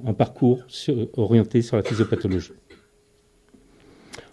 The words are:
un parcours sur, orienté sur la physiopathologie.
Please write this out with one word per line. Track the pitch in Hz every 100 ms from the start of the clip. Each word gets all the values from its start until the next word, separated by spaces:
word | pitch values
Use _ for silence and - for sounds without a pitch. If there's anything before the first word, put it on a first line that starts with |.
| 120
un |
parcours | 104 113 - 123 127 -
sur, | - - 127 110 -
orienté | 101 117 107 117
sur | 113 110
la |
physiopathologie. | - 110 107 110 101 92 - - _ - _ _ _ _ _ _ _ _ _ _ - - - - -